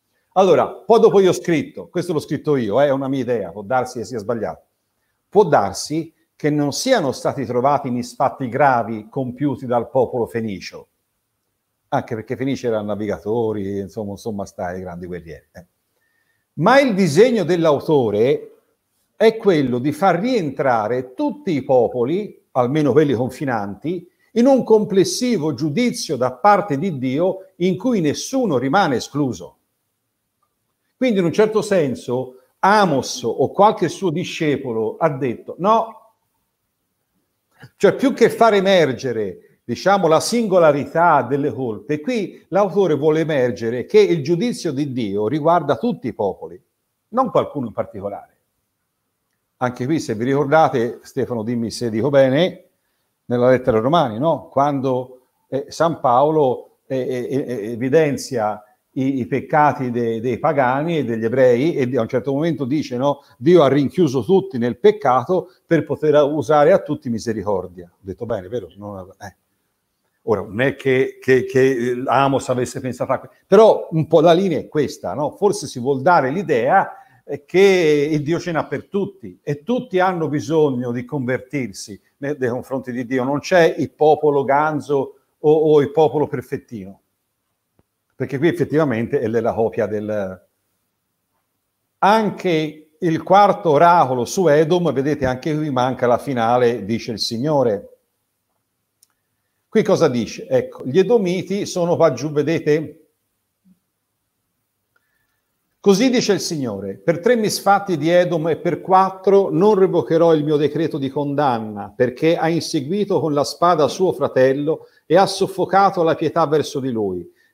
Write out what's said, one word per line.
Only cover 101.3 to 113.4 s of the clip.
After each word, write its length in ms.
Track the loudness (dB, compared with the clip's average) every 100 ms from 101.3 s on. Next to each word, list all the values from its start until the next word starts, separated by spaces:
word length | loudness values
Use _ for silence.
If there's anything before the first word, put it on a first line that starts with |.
| -4 -4 -6 -6
sono 280 | -4 -2 2
qua 160 | 2
giù, 200 | 2 -4
vedete? 720 | -2 -2 -2 0 0 -2 -14 _ _ _ _ _ _ _ _ _ _ _ _ _ _ _ _ _ _ _ _ _ _ _ _ _ _ _ _
Così 300 | 4 4 4
dice 240 | 2 2
il 60 | 0
Signore: 580 | -2 -6 -4 -6 -8 -4
"Per 220 | -2 0
tre 160 | 2 2
misfatti 580 | 0 -2 2 2 0 -2
di 140 | 2
Edom 400 | 4 4 0 -2
e 80 | -2
per 240 | -2 -4
quattro 680 | 2 4 4 0 2 4 4
non 240 | 2 4 4
revocherò 580 | 4 2 0 2 4
il 100 | 4
mio 140 | 2 0
decreto 400 | 0 -2 -4 -4
di 100 | -6
condanna, 840 | -4 -4 0 0 0 -4 -10 -10 -2
perché 400 | -2 0 0 2
ha 140 | 0
inseguito 680 | -2 -2 -4 -4 -4 -2 0
con 120 | 0
la 100 | 0